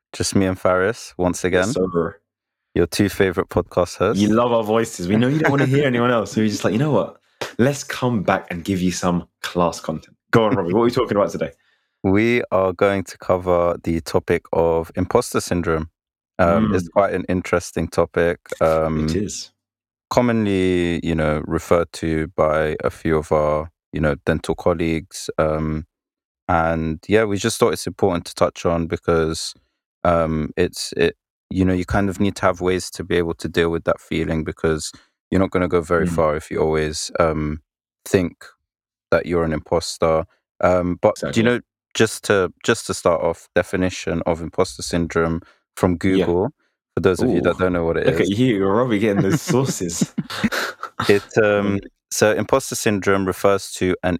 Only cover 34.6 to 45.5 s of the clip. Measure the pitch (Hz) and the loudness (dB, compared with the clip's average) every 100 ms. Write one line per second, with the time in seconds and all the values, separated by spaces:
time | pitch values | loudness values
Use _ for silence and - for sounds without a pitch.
34.6 | 80 78 - - _ _ - 92 92 92 | -2 -2 -4 -14 _ _ -4 -2 0 0
35.6 | 90 90 80 87 82 85 78 76 - 69 | 0 0 0 0 0 2 0 0 -4 -2
36.6 | 78 78 76 78 - - 82 78 76 76 | 0 0 -2 -4 -6 0 0 0 -4 -6
37.6 | - _ _ _ - 98 85 - - _ | -12 _ _ _ -2 0 0 -6 -20 _
38.6 | _ _ _ _ _ 85 - 85 82 78 | _ _ _ _ _ -2 0 0 0 -2
39.6 | - - - - 82 80 82 _ _ - | -2 -2 -2 -2 0 0 -2 _ _ -2
40.6 | 90 90 90 87 107 - 76 113 113 120 | 0 2 0 0 0 0 -2 0 2 0
41.6 | - _ _ - 113 - - 104 90 - | -4 _ _ 0 0 0 0 2 2 -2
42.6 | - 117 - 95 92 80 85 82 - 87 | -2 0 -2 -2 0 2 0 -2 -4 -2
43.6 | - 92 90 - - 85 85 82 80 - | 0 0 -2 -2 -4 -2 -2 -2 -2 -2
44.6 | 92 - - 87 85 85 82 82 - | -2 -4 -4 -2 -2 0 0 -2 -6